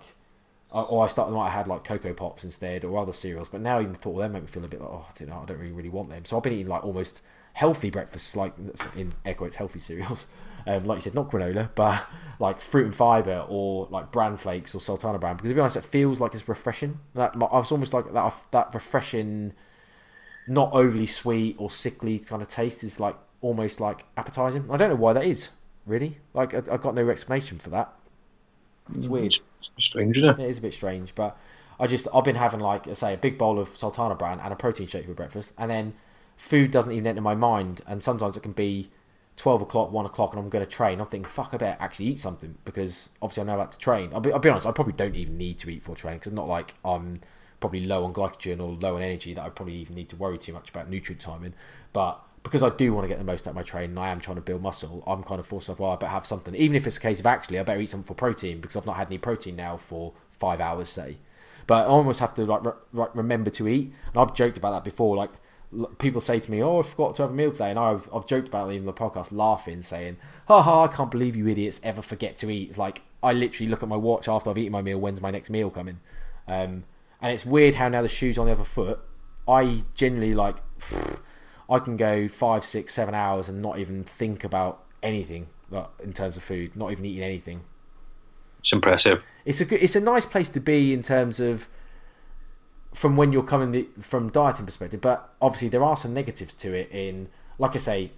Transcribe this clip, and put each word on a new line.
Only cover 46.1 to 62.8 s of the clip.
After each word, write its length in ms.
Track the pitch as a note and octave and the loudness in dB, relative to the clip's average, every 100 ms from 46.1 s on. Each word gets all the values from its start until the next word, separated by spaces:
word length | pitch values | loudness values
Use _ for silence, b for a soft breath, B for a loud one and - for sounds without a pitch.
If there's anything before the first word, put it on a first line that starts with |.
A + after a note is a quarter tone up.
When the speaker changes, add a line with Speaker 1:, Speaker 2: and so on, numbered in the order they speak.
| E2 | -10
Speaker 1:
'cause 60 | G#2 | -8
it's 80 | G#2 | -6
not 120 | E2 | -4
like 260 | E2+ D#2+ - | -4 -6 -8
I'm 380 | F#2 F2 F2 F2 b b b b | -4 -2 -4 -10 b b b b
probably 240 | G2+ F#2 | -4 -2
low 200 | F#2 F#2+ | 0 0
on 100 | F2+ F2+ | 0 -2
glycogen 440 | F#2+ - F#2 F2 | -2 -4 -8 -6
or 180 | F2 E2+ | -6 -4
low 140 | F#2+ F2+ | -2 -2
on 80 | |
energy 320 | F#2 F2+ E2+ E2+ | -4 -6 -8 -10
that 80 | E2 | -10
I 40 | |
probably 260 | - F#2 F2 | -10 -12 -10
even 200 | D#2+ F2 | -12 -12
need 140 | E2 | -14
to 60 | E2+ | -6
worry 240 | F#2+ F2 | -6 -6
too 140 | - | -10
much 180 | E2+ - | -16 -14
about 180 | F2+ E2 | -12 -10
nutrient 320 | F#2+ - E2 | -8 -8 -12
timing. 320 | E2+ E2 F2 - b b b | -12 -12 -12 -14 b b b
But 260 | G2+ F2+ - - _ | 0 0 -2 -12 _
because 220 | - C#3+ | -2 4
I 60 | B2+ | 4
do 260 | A#2 B2+ G#2 | 4 2 2
wanna 120 | F#2+ | -2
get 120 | F2 | -4
the 40 | |
most 240 | F#2+ F2 - | -4 -6 -6
out 40 | |
of 40 | F2 | -10
my 60 | |
training, 340 | F2 F2 F2 F2+ | -8 -8 -6 -6
I 120 | F#2 | -6
am 100 | F2+ | -6
trying 180 | F#2+ F2+ | -8 -8
to 40 | |
build 220 | F2 F#2 | -6 -6
muscle, 400 | F#2+ - D#2 F2 - | -6 -6 -10 -8 -4
I'm 160 | F#2+ | -4
kind 180 | F#2 F#2 | -4 -8
of 60 | E2 | -8
forced 220 | G2 - | -10 -8
myself, 120 | F2+ | -4
"Well, 100 | F#2+ | -2
I 60 | F2+ | -2
better 140 | D#2 | -2
have 120 | F#2+ - | -4 -4
something." 300 | G2 - F#2+ | -6 -6 2
Even 200 | D#3 C#3+ | 4 4
if 120 | C#3+ | 2
it's 100 | - | -2
a 40 | |
case 180 | A2+ G2 | 0 2
of, 80 | A#2+ | 4
"Actually, 320 | B2 - F#2+ | 2 0 -4
I 40 | |
better 160 | F#2+ G2+ | -2 -2
eat 120 | G#2+ | -4
something 160 | G2 G2+ | -6 -10
for 80 | G2 | -4
protein 440 | B2+ G#2 F#2 E2 | -2 -2 -6 -8
because 160 | F2+ G#2+ | -8 -8
I've 120 | G2 | -6
not 80 | F#2+ | -4
had 100 | F#2 | -4
any 140 | F#2 | -6
protein 360 | A#2+ A2+ F#2+ F2 | -4 -6 -6 -10
now 220 | F2 F2 | -8 -10
for 360 | - E2 E2+ - b | -10 -10 -10 -12 b
five 280 | - F#2+ E2+ | -4 -2 0
hours," 300 | E2+ F2 F2 | -2 -4 -6
say. 280 | - C#2+ D2+ - b b b b | -8 -10 -14 -20 b b b b
But 180 | A2+ A2+ | 4 8
I 40 | |
almost 320 | C#3+ C#3 A#2 | 6 6 2
have 120 | A#2+ - | 0 0
to, 100 | G#2+ | 0
like, 200 | G#2+ A#2 | 0 0
re-, 60 | - | -6